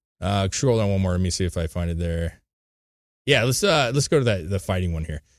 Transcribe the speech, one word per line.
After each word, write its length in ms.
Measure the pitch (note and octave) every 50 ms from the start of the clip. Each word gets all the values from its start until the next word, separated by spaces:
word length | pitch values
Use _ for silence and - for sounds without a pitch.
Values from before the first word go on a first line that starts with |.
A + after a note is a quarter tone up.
| _ _ _ _
Uh, 280 | - F#2+ G2+ G2+ G2 F#2+ -
scroll 260 | - - C3 A#2+ A2+
down 120 | G#2+ G2+
one 100 | G2+ F#2+
more. 120 | F#2+ F#2 F2+
Let 80 | F2+ F#2
me 80 | F2+
see 140 | - - F#2+
if 100 | F2 -
I 100 | F2+ E2 D#2+
find 220 | - F2+ E2+ E2+
it 80 | E2+ E2
there. 420 | F2 E2+ E2 E2 E2+ E2 - - _ _ _ _ _ _ _ _ _ _ _ _ _ _ _ _ _
Yeah, 180 | - C#3 B2+ A2
let's, 200 | B2+ B2+ - -
uh, 260 | G3+ E3+ D3+ C3+ A#2 A#2+
let's 140 | C#3+ C#3 -
go 100 | - D3+
to 60 | C3
that, 240 | A#2 G#2+ F#2 D#2+ E2+
the 80 | G2+ F#2+
fighting 340 | - - F#2+ F#2 F#2 F2 E2
one 120 | D#2+ D#2+
here. 180 | E2 D#2 D2 - _ _